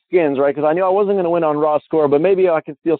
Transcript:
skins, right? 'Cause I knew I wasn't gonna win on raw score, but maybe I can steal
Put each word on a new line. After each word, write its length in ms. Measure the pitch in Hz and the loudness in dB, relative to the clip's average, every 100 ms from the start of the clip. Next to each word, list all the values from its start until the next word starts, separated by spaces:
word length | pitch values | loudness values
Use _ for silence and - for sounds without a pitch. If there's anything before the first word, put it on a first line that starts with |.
| _ | _
skins, 320 | 180 156 135 | 0 0 0
right? 160 | 139 | 0
'Cause 80 | 143 | 0
I 80 | 151 | -2
knew 120 | 165 | 0
I 40 | 185 | 0
wasn't 280 | 190 202 202 | 0 0 0
gonna 120 | 175 | 0
win 120 | 170 | 0
on 140 | 160 147 | 0 0
raw 220 | 156 151 | 0 -2
score, 260 | - 160 147 | -2 0 2
but 140 | 143 | 2
maybe 280 | 170 190 185 | 2 2 2
I 120 | 160 | 0
can 160 | 156 143 | -4 -8
steal 180 | - 156 | -4 -4